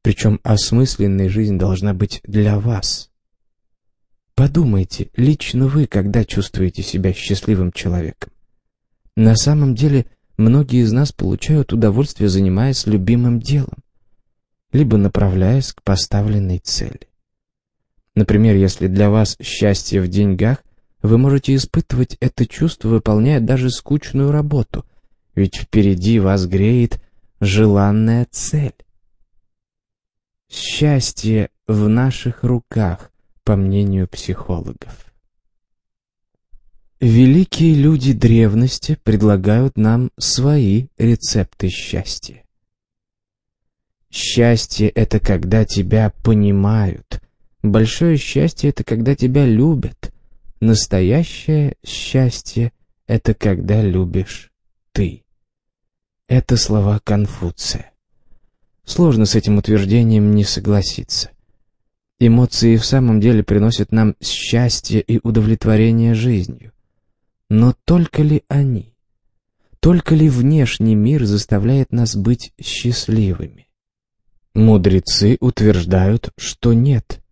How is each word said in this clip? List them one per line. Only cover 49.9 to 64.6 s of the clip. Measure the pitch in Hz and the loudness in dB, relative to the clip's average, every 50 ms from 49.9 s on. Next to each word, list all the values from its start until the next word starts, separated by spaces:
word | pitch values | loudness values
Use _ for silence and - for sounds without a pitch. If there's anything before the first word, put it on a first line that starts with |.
| - _ - - - _ _ _ - - _ - - _ | -10 _ -16 -16 -16 _ _ _ -20 -20 _ -20 -10 _
Настоящее | - 110 113 101 - - - 95 92 90 110 151 170 - - - - - 156 151 147 139 - _ _ | 0 2 2 2 0 -2 -2 0 2 2 2 0 0 -2 -8 -12 -6 -4 -2 0 0 -2 -4 _ _
счастье — | - - - - - - 139 131 127 - - - - - - 117 120 _ _ _ _ _ _ _ | -16 -14 -14 -12 -4 0 0 0 0 -2 -4 -12 -10 -6 -4 -4 -4 _ _ _ _ _ _ _
это | _ 117 131 - - 110 | _ -4 -2 0 -2 -2
когда | - - 107 98 90 90 90 104 107 110 | 0 0 -2 -2 -2 -2 -2 0 0 0
любишь | 101 87 92 92 87 87 95 92 - - - - _ _ _ _ _ _ _ _ _ _ | 0 0 0 -2 -2 -2 -4 -6 -6 -10 -20 -20 _ _ _ _ _ _ _ _ _ _
ты. | - 104 82 - - _ _ _ _ _ _ _ _ _ _ _ _ _ _ _ _ _ _ _ _ _ | -4 -4 -4 -4 -10 _ _ _ _ _ _ _ _ _ _ _ _ _ _ _ _ _ _ _ _ _
Это | _ 127 123 - - 127 | _ 0 0 2 2 -2
слова | 117 - - 110 107 101 101 104 104 | -2 0 0 0 0 0 0 -2 -2
Конфуция. | _ - 107 104 104 101 - - - 85 - - - - - - - _ _ _ _ _ _ _ _ _ - - _ _ _ _ _ _ _ _ _ | _ -2 -2 -2 -2 -2 -6 -8 -8 -8 -8 -8 -10 -8 -8 -10 -12 _ _ _ _ _ _ _ _ _ -20 -20 _ _ _ _ _ _ _ _ _
Сложно | - - - 175 165 135 110 110 | -12 -2 0 2 2 4 4 2
с | 104 - | 2 2
этим | 113 - - 107 101 | 0 0 2 0 0
утверждением | 98 - 107 104 98 95 104 120 117 113 113 107 104 104 104 | 0 2 0 0 2 2 2 2 4 4 2 2 4 4 2
не | 104 101 | 2 2
согласиться. | 98 - - 98 101 104 101 92 - - - - _ - - - - _ _ _ _ _ _ _ _ _ _ _ _ _ _ _ _ _ _ | 0 -4 -6 -2 0 0 0 0 -2 -6 -10 -12 _ -8 -8 -8 -10 _ _ _ _ _ _ _ _ _ _ _ _ _ _ _ _ _ _
Эмоции | 123 117 113 120 123 120 - - - 117 113 | 2 4 4 4 4 2 0 0 2 2 2
в | 113 110 | 2 2
самом | - - 135 127 120 110 110 | 0 0 2 2 2 2 2
деле | 101 117 120 107 101 | 4 4 2 2 2
приносят | - 104 101 101 113 117 - 104 - - | 2 0 2 2 0 0 -2 -4 -2 0
нам | 113 110 107 - _ - | 0 2 0 0 _ -8
счастье | - - - - - - 117 | -10 -10 -8 -8 -4 -2 0